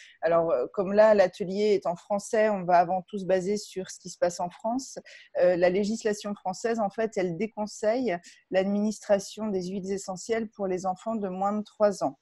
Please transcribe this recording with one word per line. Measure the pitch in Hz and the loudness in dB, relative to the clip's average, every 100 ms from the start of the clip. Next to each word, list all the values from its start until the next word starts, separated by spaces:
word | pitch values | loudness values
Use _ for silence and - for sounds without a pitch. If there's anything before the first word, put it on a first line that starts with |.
| - _ | -20 _
Alors, | 165 170 165 | 0 2 2
euh, | 127 123 | 0 -2
comme | - 190 | -4 0
là, | 208 220 | 6 6
l'atelier | 214 185 - 180 190 214 | 6 4 0 -6 0 2
est | 196 175 | 2 0
en | 175 | -6
français, | - 202 - 220 214 | -4 -4 -2 2 2
on | 196 | 2
va | 175 175 | 4 4
avant | 175 185 | 4 0
tout | - 208 | -4 -6
se | 180 | 0
baser | 185 185 208 | 0 2 -2
sur | - 190 185 | -4 -10 -10
ce | - | -12
qui | 180 | -16
se | - | -2
passe | 175 175 | -2 -2
en | 180 | -6
France. | - 226 254 - - - - - - | -6 -4 -4 -6 -12 -18 -20 -8 2
Euh, | 180 180 | 4 6
la | 180 | 4
législation | 180 202 226 220 208 208 | 4 0 -2 -2 -4 -6
française, | 202 - 180 226 226 | -8 -8 -4 -2 -2
en | 202 | -2
fait, | - 220 208 | -2 -4 -2
elle | 185 165 | -2 -2
déconseille | 214 - 208 - 214 240 240 170 - - _ | -4 -4 -8 -2 0 0 0 -2 -6 -20 _
l'administration | 185 190 202 214 208 - 202 - - 214 | 0 2 0 0 -4 0 0 0 -8 -4
des | 190 180 | -4 -4
huiles | 196 185 | -6 -6
essentielles | 196 190 180 - 226 220 | -6 -6 -10 -4 -4 -4
pour | - 190 | -6 -4
les | 185 190 | -2 -4
enfants | 180 226 226 | -6 -6 -4
de | 202 | -4
moins | 185 202 | -2 -2
de | 214 | -2
trois | 208 - 208 185 151 | -6 0 2 2 -4
ans, | - | -6